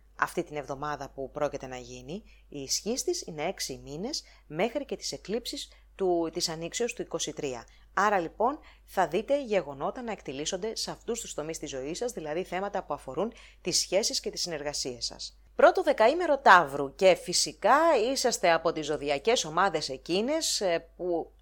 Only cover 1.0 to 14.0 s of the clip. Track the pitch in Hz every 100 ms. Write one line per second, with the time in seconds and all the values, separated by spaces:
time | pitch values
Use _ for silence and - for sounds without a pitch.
1 | 135 - 135 151 143 135 131 127 123 127
2 | 127 196 - - - 143 131 - 196 254
3 | - 349 - 156 165 190 - 123 131 147
4 | 233 311 - - - 151 233 294 269 190
5 | - 139 - 233 - 294 - - - -
6 | 190 170 165 170 170 160 165 - 233 -
7 | 165 160 - 147 143 120 - - - -
8 | 208 196 160 - 233 302 - - - -
9 | 185 214 220 285 247 196 147 135 170 262
10 | 233 190 - 135 156 185 220 220 - 151
11 | - 233 - - 156 160 151 135 139 180
12 | 240 202 151 160 185 180 202 196 - 143
13 | - 131 220 - - - 175 151 - 185